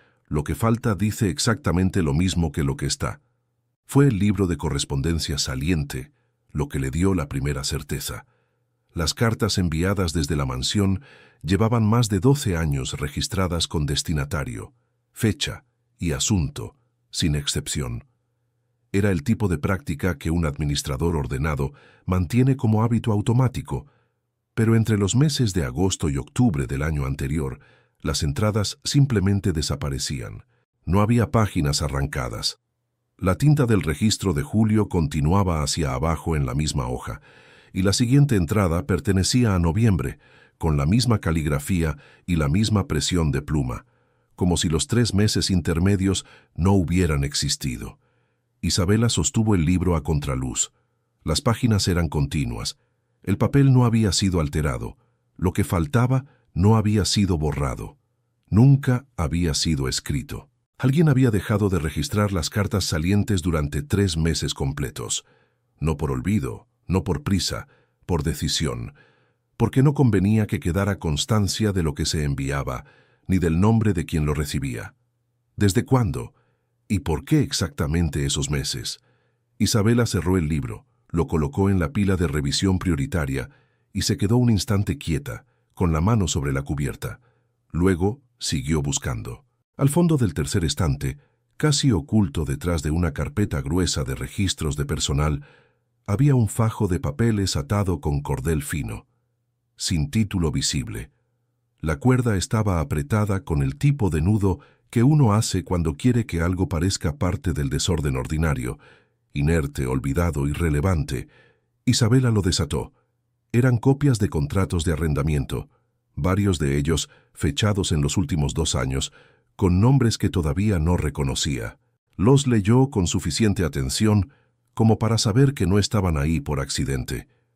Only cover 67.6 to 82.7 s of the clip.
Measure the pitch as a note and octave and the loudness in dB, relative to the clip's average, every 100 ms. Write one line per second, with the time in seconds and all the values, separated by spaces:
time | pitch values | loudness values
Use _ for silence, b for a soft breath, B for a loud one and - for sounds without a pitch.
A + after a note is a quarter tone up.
67.6 | - b b b - F2 D2+ - C#2+ - | -12 b b b -4 -2 -2 -4 -4 -2
68.6 | D2 A#1+ A1+ - b b b b b - | -4 -6 -10 -16 b b b b b -2
69.6 | A2+ - C3+ C#3+ C3 G2+ F#2+ A2 G#2 F#2+ | 0 4 4 4 2 4 4 2 0 -2
70.6 | E2+ E2 G2+ F#2+ E2+ D2 - A2 G2 - | -2 0 0 -2 -2 -2 0 0 0 0
71.6 | G#2+ F#2+ D#2 C#2+ D#2+ E2+ D2 C2+ C2+ C#2+ | 0 0 -2 -2 -2 -2 -2 -2 -4 -4
72.6 | B1+ B1 - b b b b F#2 E2+ D#2+ | -4 -8 -12 b b b b 0 2 4
73.6 | G#2 A2+ G#2+ F2 D2 E2 D2+ D2 D2 C#2+ | 4 4 2 0 -2 0 0 0 -2 -4
74.6 | C#2 A#1 G#1 _ _ _ _ _ _ - | -6 -8 -12 _ _ _ _ _ _ 0
75.6 | G#2 F#2 - C3 A2 B1+ A#1 _ _ _ | 0 2 2 2 2 -2 -8 _ _ _
76.6 | _ _ - G2+ - D2+ - D#3 F#2 - | _ _ -4 -2 -2 -4 0 0 2 -2
77.6 | F2+ - D2 D#2+ E2+ C#2+ C#2 D2 C#2 C#2+ | -4 -4 -2 0 0 0 -2 -2 -2 -4
78.6 | - B1+ A1+ - _ _ _ _ _ - | -4 -6 -8 -12 _ _ _ _ _ -2
79.6 | G#2+ A2+ G2+ A#2+ A#2 F#2+ D#2+ F#2 D#2 D#2 | 0 2 2 2 2 0 0 2 2 -2
80.6 | B1 G#1 - _ _ E2+ D#2 E2+ D2 C#2+ | -4 -8 -16 _ _ -2 0 0 0 2
81.6 | G2 G2 D#2 G#2 G2 F#2+ E2+ D2 C#2+ C#2 | 2 2 0 0 0 0 0 -2 -2 0
82.6 | G2 | 0